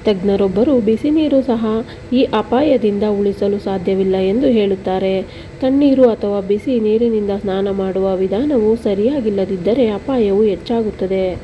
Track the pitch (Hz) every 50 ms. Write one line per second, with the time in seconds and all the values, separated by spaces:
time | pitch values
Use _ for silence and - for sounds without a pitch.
0 | - 220 208 185 180 202 196 196 202 196 180 202 233 311 285 247 214 208 220 220
1 | - 294 302 320 311 294 285 269 262 269 233 226 226 220 220 220 254 - - -
2 | - - 247 247 262 - - 214 208 - 240 247 294 311 277 247 - 214 202 202
3 | 214 214 208 202 202 196 190 - 202 202 202 202 - 208 196 185 180 196 190 190
4 | 196 190 185 190 185 190 196 240 285 277 247 220 202 196 190 190 - 190 185 190
5 | 190 190 190 190 - - - - - - - - - 262 269 277 294 285 269 254
6 | 254 240 220 - - 202 202 202 190 185 202 214 - 285 262 233 214 214 214 226
7 | 240 233 226 214 208 202 196 202 202 196 185 196 196 202 196 196 190 190 180 190
8 | 190 196 190 185 190 190 196 202 277 302 302 240 214 214 226 226 - 226 202 190
9 | 208 240 294 294 226 220 202 196 190 185 202 185 170 190 220 277 247 220 208 196
10 | - - 269 254 220 202 196 202 220 214 185 170 - - 240 233 226 214 - -
11 | 196 185 190 190 190 185 175 -